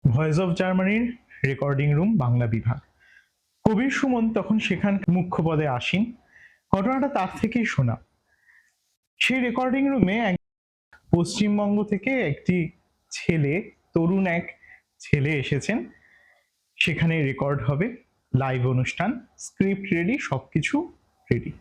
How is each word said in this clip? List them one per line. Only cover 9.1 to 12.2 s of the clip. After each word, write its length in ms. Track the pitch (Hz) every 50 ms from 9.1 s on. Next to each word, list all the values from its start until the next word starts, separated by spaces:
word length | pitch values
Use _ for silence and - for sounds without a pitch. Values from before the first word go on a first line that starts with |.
| _ _ -
সেই 160 | - 254 262 254
রেকর্ডিং 360 | 247 233 254 254 254 254 269 277 277 277
রুমে 220 | 262 190 180 196 226 240 196
এক 60 | 180 - _ _ _ _ _ _ _ _ _ _ - - _ _ -
পশ্চিমবঙ্গ 640 | 175 170 170 - 208 208 208 208 208 208 202 208 208 208
থেকে 280 | 208 202 190 - 262 269 262